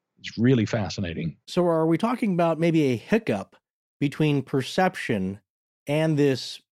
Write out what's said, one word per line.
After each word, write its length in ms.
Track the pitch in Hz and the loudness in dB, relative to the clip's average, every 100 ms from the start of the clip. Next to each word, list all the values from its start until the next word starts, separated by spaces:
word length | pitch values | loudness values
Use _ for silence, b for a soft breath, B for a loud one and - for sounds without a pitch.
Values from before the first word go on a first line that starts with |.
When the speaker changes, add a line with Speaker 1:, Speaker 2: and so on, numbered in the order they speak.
| _ _ | _ _
Speaker 1:
is 180 | - - | -12 0
really 280 | 120 127 104 | 2 4 2
fascinating. 720 | 110 95 - 92 82 160 - - | -2 -4 -6 -6 -6 -8 -10 -6
Speaker 2:
So 180 | - 175 | -2 0
are 220 | 165 160 | 2 2
we 100 | 165 | 2
talking 360 | 226 247 220 | 0 -2 -2
about 260 | 175 170 156 | 2 0 2
maybe 320 | 170 160 139 | 2 4 2
a 40 | 117 | 0
hiccup 600 | - 220 220 104 95 _ _ _ _ _ | 0 0 0 -4 -6 _ _ _ _ _
between 440 | 143 - 156 143 | -4 0 0 0
perception 960 | 131 139 127 - 185 - - 110 92 95 _ _ _ _ - | 0 -2 -2 0 0 -2 -4 -2 -2 -6 _ _ _ _ -4
and 280 | 147 160 147 | 0 2 2
this 460 | 143 131 - - _ | 2 0 -4 -14 _